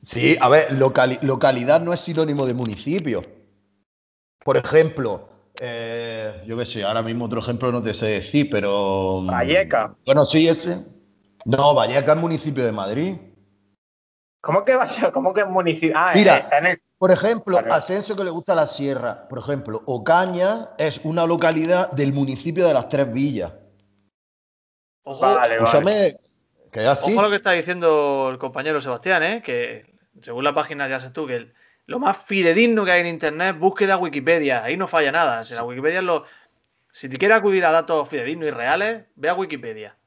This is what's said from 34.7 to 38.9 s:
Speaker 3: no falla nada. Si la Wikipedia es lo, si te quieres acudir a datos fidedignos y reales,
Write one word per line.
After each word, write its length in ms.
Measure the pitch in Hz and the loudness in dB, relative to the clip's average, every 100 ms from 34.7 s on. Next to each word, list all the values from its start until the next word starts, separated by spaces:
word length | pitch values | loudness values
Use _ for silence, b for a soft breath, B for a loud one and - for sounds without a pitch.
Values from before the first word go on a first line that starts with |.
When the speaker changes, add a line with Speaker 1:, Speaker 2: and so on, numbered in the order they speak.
| 170 | -6
Speaker 3:
no 100 | 185 | -2
falla 240 | 165 143 | 0 2
nada. 320 | 156 160 117 | 2 0 -2
Si 120 | 113 | -6
la 100 | 120 | -10
Wikipedia 340 | 120 123 147 180 | -8 -4 -2 -2
es 40 | |
lo, 200 | 185 160 B B B _ _ _ _ | 0 -2 B B B _ _ _ _
si 160 | - 127 | -18 -14
te 80 | 127 | -2
quieres 220 | 196 220 | 2 4
acudir 260 | 202 190 | 4 2
a 60 | 175 | 4
datos 360 | 165 160 160 139 | 2 2 -2 -2
fidedignos 400 | 147 123 165 156 | -4 -6 -4 -6
y 20 | |
reales, 540 | 123 123 165 208 | -4 -2 -2 -2